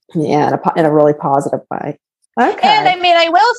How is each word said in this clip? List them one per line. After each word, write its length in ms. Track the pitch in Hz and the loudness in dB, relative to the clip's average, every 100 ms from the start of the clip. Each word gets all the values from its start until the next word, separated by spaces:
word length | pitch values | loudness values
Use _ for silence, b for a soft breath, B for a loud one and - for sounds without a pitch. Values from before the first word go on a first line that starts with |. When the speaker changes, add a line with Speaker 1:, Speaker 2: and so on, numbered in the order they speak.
| _ | _
Speaker 1:
yeah, 360 | 170 151 147 135 | -6 -2 0 0
in 40 | |
a 40 | 143 | -2
po-, 160 | - - | -2 0
in 100 | 160 | 2
a 80 | |
really 200 | 151 151 | 4 2
positive 480 | 147 156 139 151 131 - | 0 -2 -2 -2 -6 -8
way. 260 | - - - _ _ _ - | -10 -10 -12 _ _ _ -2
Okay. 280 | 269 - - | -2 0 0
Speaker 2:
And, 200 | 427 381 | 2 0
I 80 | 359 | 0
mean, 180 | 359 339 | 2 2
I 140 | 330 | 2
will 240 | 339 466 | 2 2